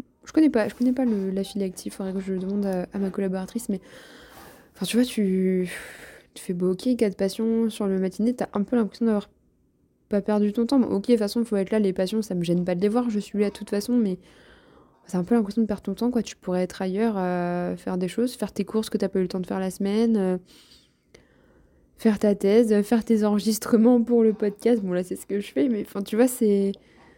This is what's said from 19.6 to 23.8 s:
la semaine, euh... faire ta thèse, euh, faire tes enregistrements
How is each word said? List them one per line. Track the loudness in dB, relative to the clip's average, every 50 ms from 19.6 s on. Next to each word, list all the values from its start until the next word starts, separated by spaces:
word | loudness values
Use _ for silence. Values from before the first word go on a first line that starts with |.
la | -4 -4
semaine, | -4 -4 -2 0 0 2 2 2 2
euh... | 2 2 0 0 -2 -4 _ -20 -20 -20 _ -20 -20 _ _ _ _ _ _ _ -20 _ _ _ _ _ _ _ _ _ _ _ _ _ _ _
faire | 0 0 2 2 2
ta | 2 2 2
thèse, | 2 2 4 6 6 6 6
euh, | 4 2
faire | 2 2 2 0 2
tes | 2 2 2 4
enregistrements | 2 2 2 0 0 -2 -2 0 2 4 6